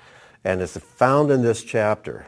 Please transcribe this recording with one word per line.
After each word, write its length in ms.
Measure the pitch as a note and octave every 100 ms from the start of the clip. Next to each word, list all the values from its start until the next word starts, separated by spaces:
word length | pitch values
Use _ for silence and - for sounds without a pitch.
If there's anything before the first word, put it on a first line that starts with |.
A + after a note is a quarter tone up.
| - - - _
And 180 | F#2+ F#2
it's 160 | F2+ F2+
found 540 | - - B2 C#3+ D3
in 120 | C3+
this 200 | A#2 A2
chapter. 640 | - A#2 G#2+ G#2+ - A#1+